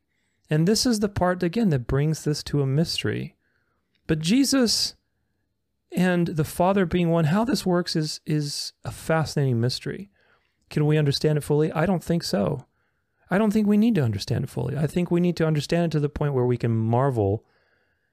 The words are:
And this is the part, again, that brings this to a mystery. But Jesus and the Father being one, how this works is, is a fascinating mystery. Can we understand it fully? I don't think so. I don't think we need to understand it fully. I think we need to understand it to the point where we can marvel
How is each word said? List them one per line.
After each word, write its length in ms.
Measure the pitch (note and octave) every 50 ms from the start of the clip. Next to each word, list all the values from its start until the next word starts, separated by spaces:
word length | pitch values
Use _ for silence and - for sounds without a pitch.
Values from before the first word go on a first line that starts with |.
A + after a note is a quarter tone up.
| _ _ _ _ _ _ _ _ _ -
And 180 | D#3 D3+ E3
this 180 | F3+ A3+ G#3+ -
is 140 | C4 A#3 G#3
the 80 | G#3+
part, 340 | G3+ G3+ - F3+ F3+ F3+ F3+
again, 280 | F3+ F3 E3 A3+ A#3+ F#3+
that 180 | D3 C3 A#2+
brings 380 | - C3+ C3+ D3 D#3 D#3+ - -
this 180 | D3 D3+ - -
to 180 | - - D3
a 40 | C#3
mystery. 720 | C3+ C3+ D3 E3+ - - - - G#2+ A2+ A#2+ C3 D#3 - _ _ _ _ _ _ _ _ _ _ _ _ _ _
But 120 | - E3 D#3
Jesus 760 | D#3 E3 A3 C4+ C#4 - - C#4 B3 G#3 - - - - - _ _ _ _ _ _ _ _ _ _ _ _ _ _ _ _ _ _ -
and 360 | F4+ F#3+ F3 F#3 F3+ F3 E3+
the 160 | E3 - D3+ D#3
Father 420 | - - - F3 F#3 G3 G3+ F#3+
being 240 | D#3+ - F3+ F3 E3
one, 160 | E3 E3+ E3
how 200 | C#3+ E3+ G#3 A#3
this 200 | A#3+ - - -
works 300 | F#3 F3+ F3 F3 - -
is, 240 | E3 D#3 D#3 - - -
is 480 | - D#3 D3+ D3 C#3+ - - - - - _ -
a 80 | -
fascinating 680 | - - - - D#3+ D#3+ D3 - - D#3 C#3+ C3+ B2 A2+
mystery. 480 | A#2 B2+ B2+ - - C#3+ - - G3 - _ _ _ _ _ _ _ _ _ _ _ -
Can 160 | - D#3 D3+
we 120 | D3 D3+
understand 400 | D#3 D3+ C#3+ C3+ - - D3+ D3+
it 80 | D3 C3+
fully? 260 | - D3+ D3 D#3 -
I 140 | - D#3 E3
don't 180 | F#3 F#3 E3 -
think 200 | - E3+ E3+ -
so. 420 | - - G3 G3 - - C3 - _ _ _ _ _ _ _ _ _ _ _ _ -
I 80 | E3+
don't 140 | F#3+ A3 G#3+
think 160 | G3 A3 G#3+
we 100 | G3+ G#3
need 180 | G#3 G#3+ A#3+ A3+
to 80 | E3+ C3+
understand 400 | A2+ G#2 G2 - - - - C#3
it 60 | -
fully. 280 | - - C3 C3 C3
I 100 | C#3 D#3
think 240 | C#3 - F3+ F3 E3
we 100 | F3 F3
need 160 | F3 F3 E3
to 100 | - D#3+
understand 380 | D#3+ D#3 D3 C#3 - E3+ E3+ E3+
it 60 | E3
to 100 | D#3 D3+
the 80 | C#3+ D3
point 240 | - - D3+ D3 C#3
where 120 | B2+ B2
we 120 | B2 B2
can 180 | A#2 - A#2 A2+
marvel 720 | A2+ A2 A2 A#2 A#2+ C3+ C#3+ B2+ A#2 G2+ G2 G2+ A2 _ _ _ _ _ _ _ _ _ _ _ _ _ _